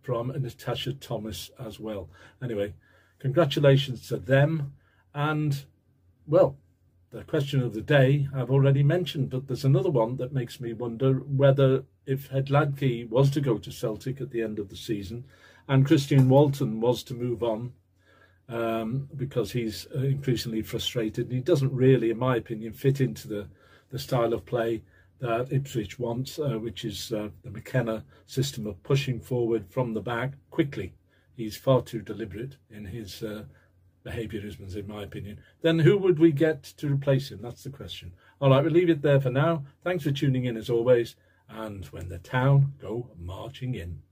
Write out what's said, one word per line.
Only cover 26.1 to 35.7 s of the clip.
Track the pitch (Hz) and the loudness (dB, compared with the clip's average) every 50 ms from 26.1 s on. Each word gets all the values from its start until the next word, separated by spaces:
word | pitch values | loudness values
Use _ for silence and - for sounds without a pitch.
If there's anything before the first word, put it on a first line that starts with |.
| 117 123 131 - - | -4 -4 -6 -8 -6
uh, | 165 151 139 113 110 | -4 -4 -4 -4 -4
which | 110 117 107 - - | -6 -8 -10 -8 -8
is, | 110 101 - - - | -8 -8 -8 -8 -6
uh, | 113 107 107 104 - - _ | -6 -6 -6 -8 -12 -16 _
the | - | -14
McKenna | 95 104 - - - 127 117 113 113 110 - - _ - _ | -14 -14 -12 -2 -2 0 0 0 -4 -6 -8 -16 _ -20 _
system | _ - 135 131 - - 117 107 | _ -4 -4 -4 -4 -6 -8 -8
of | 104 98 - _ | -8 -10 -10 _
pushing | - 139 135 135 131 123 - | 0 0 0 0 -2 -6 -6
forward | - - 127 123 120 113 117 110 101 | -6 -4 -2 -2 0 0 0 -2 -4
from | - - 135 123 117 110 | -6 -4 -4 -4 -2 -4
the | 107 | -6
back | 92 120 117 117 123 139 139 - _ _ | -6 -4 -4 -4 -4 -6 -8 -12 _ _
quickly. | - - 160 139 - 110 98 90 - _ _ _ _ _ _ _ _ | -2 -2 -2 -2 -4 -10 -10 -10 -14 _ _ _ _ _ _ _ _
He's | - 113 107 101 | -10 -10 -10 -10
far | - - 135 131 123 | -4 2 2 2 2
too | 127 - - 113 | 2 -2 -10 -10
deliberate | 104 - 104 98 - - 90 104 127 139 - _ _ _ | -10 -10 -10 -10 -10 -10 -10 -12 -12 -12 -14 _ _ _
in | 107 104 104 | -18 -16 -14
his, | 92 113 117 107 92 - - 113 | -12 -12 -12 -12 -12 -12 -10 -10
uh, | 107 104 107 107 - - _ _ _ _ _ _ _ _ _ _ | -10 -10 -10 -14 -16 -20 _ _ _ _ _ _ _ _ _ _
behaviourisms, | - - 117 113 101 104 104 101 104 95 - 98 95 92 | -10 -8 -8 -8 -8 -8 -8 -10 -10 -12 -12 -14 -10 -10
in | 104 98 | -10 -10
my | 104 104 104 | -10 -10 -12
opinion. | 101 98 - 104 95 101 104 - - _ _ _ - | -12 -12 -12 -12 -12 -12 -14 -16 -20 _ _ _ 2
Then | 165 | 2